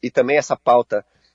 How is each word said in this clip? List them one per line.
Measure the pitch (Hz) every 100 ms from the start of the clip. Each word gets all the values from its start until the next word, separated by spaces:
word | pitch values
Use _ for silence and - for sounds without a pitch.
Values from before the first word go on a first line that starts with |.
e | 123
também | - 127 147
essa | - 143
pauta | - 123 120 104 - _ _